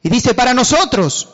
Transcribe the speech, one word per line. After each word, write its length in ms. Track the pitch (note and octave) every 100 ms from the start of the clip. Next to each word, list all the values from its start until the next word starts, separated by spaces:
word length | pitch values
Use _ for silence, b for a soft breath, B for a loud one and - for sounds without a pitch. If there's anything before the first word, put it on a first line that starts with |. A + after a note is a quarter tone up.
Y 60 | E3
dice, 240 | A#3+ B3+
"Para 200 | A3 B3
nosotros 760 | B3+ G#3+ D#4 F#4 A3+ D#3+ - -